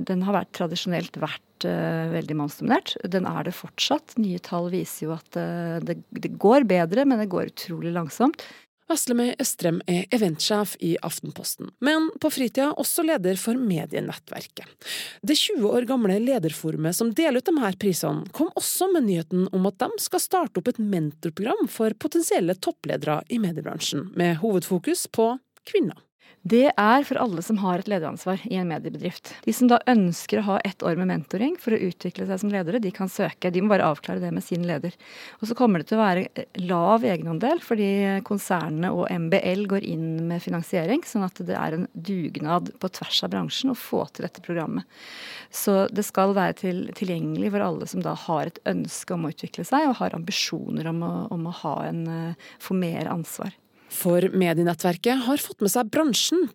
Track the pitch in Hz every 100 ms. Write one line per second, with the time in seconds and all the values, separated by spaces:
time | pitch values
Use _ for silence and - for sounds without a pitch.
0 | 170 185 190 196 185 - 175 170 185 170
1 | 175 160 156 - _ _ 175 170 165 165
2 | 160 165 - 156 147 - 156 277 - -
3 | 185 185 185 165 151 - - - - 302
4 | - - 208 180 - 175 175 180 165 -
5 | 156 160 - 175 170 170 170 165 160 165
6 | - - 170 170 196 262 226 180 165 214
7 | 277 233 208 175 - - - 165 165 175
8 | 160 - 254 - - - _ _ - 320
9 | - 240 240 - 262 - 175 170 - 175
10 | - 247 196 156 - 208 202 - 170 165
11 | 165 - 151 - - - - _ 262 320
12 | 320 - 311 - 240 - 277 - - -
13 | 320 294 180 190 - 247 233 170 - -
14 | - - - - - - - _ - -
15 | - - 208 302 - 381 208 240 233 262
16 | 208 196 247 254 160 - 160 156 156 180
17 | 233 214 330 247 302 320 214 190 202 170
18 | 156 151 185 - 320 - - - 370 349
19 | 220 170 160 180 185 190 190 - 285 427
20 | - 370 - 370 311 - 214 247 214 180
21 | 151 - 170 160 220 427 294 - 220 -
22 | 302 339 330 370 175 185 - - - -
23 | 151 151 - 233 190 156 - 160 - 147
24 | 185 - 170 160 220 190 - 185 294 349
25 | - - 226 254 _ _ - 403 220 -
26 | _ _ _ _ 170 233 277 - 208 262
27 | 285 269 247 170 175 214 196 180 196 196
28 | 156 - 185 185 233 185 175 151 160 151
29 | 180 - - - - 220 247 240 - 240
30 | 180 165 - 208 202 190 190 - 175 165
31 | 185 170 147 185 262 349 - 220 185 -
32 | 180 - 190 190 208 202 165 233 196 -
33 | 190 - 170 - 185 180 208 190 160 147
34 | - 185 175 170 - 175 175 156 175 -
35 | - - - - 214 233 247 175 - 220
36 | 214 180 - - - - 180 180 175 226
37 | 240 170 160 160 233 339 - 220 202 196
38 | 196 196 - 202 - 180 160 156 180 175
39 | - 180 165 196 - 185 202 196 - 160
40 | 160 160 165 170 180 175 165 185 160 285
41 | - 214 185 - 180 - 156 160 - 170
42 | 170 190 156 - 151 170 170 - 190 -
43 | 175 - 185 190 165 - 269 240 - 202
44 | - - 175 - - 170 151 185 - -
45 | - - - - - - 220 196 196 196
46 | 208 - 190 196 175 165 190 180 - -
47 | 185 170 156 160 202 202 196 156 - 185
48 | 170 165 - 156 151 - - 180 156 -
49 | - 175 156 - - - 175 277 202 226
50 | 185 170 165 - - 165 - 151 160 165
51 | 170 175 - 175 165 175 160 156 156 165
52 | 165 165 165 165 - - - 190 175 156
53 | 165 170 156 - 190 - _ _ - -
54 | 180 175 185 185 180 165 170 170 180 170
55 | 233 262 240 285 - - 202 247 226 285
56 | 311 208 - 330 302